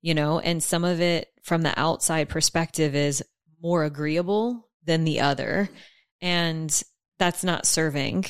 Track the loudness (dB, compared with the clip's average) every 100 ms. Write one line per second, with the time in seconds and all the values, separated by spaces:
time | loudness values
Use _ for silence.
0 | 0 0 2 0 0 -2 0 0 0 0
1 | 0 0 -4 _ -2 0 2 2 0 0
2 | 0 0 0 0 0 0 -2 0 0 2
3 | 0 0 -6 _ _ _ 0 2 2 -2
4 | -2 0 0 0 0 -4 -12 _ -2 2
5 | 2 2 0 0 -2 -2 -2 -4 -20 _
6 | _ _ -2 0 0 -2 -2 -4 -4 _
7 | _ _ -2 0 -2 0 0 0 0 -2
8 | -2 -2 -6